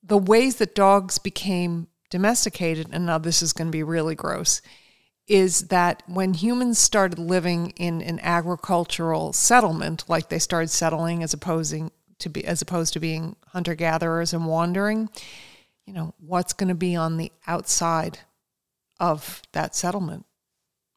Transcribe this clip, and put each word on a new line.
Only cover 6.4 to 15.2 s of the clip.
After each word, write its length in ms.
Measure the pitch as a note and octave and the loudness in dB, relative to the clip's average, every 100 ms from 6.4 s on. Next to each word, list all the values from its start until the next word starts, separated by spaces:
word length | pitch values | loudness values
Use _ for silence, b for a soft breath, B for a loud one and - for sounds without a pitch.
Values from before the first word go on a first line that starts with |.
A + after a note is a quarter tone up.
| G#3+ B3 B3 A3+ | 0 0 0 4
started 400 | - G#3+ F#3+ E3+ | 4 4 2 0
living 520 | E3+ F#3 F3 E3+ E3+ | 0 2 2 0 -4
in 300 | - E3+ E3 | -4 -4 -2
an 180 | - E3 | -4 -4
agricultural 1120 | E3+ E3+ E3 E3+ - F3 E3+ - E3 D#3+ D#3+ | 0 0 0 -6 0 0 0 -2 -2 -2 -2
settlement, 720 | - - B3 G#3 D#3+ D#3 D#3+ - | 0 6 6 6 0 -4 -6 -2
like, 220 | E3 - | -2 -2
they 100 | D#3+ | -4
started 300 | - E3+ D#3+ | -2 -2 0
settling 520 | - E3 D#3 E3 E3+ | 0 0 0 -2 -2
as 120 | D#3+ | -4
opposing 580 | D3 F#3 E3 D3+ D#3 D#3+ _ _ _ | -4 -2 -2 -2 -6 -8 _ _ _
to 100 | E3+ | -10
be, 160 | D3+ | -8
as 160 | - E3+ | -4 -4
opposed 320 | - F3 E3 | -2 -2 -2
to 60 | D#3+ | -2
being 360 | E3 D#3+ D#3+ - _ | -4 -4 -8 -12 _
hunter-gatherers 840 | F3+ E3+ D#3 E3 D#3+ E3 E3 E3+ | -6 -4 -2 0 0 0 0 0
and 120 | E3+ | -2
wandering, 640 | E3 D#3+ E3+ F3+ G#3 A3 A3 B | 0 0 0 0 0 0 -4 B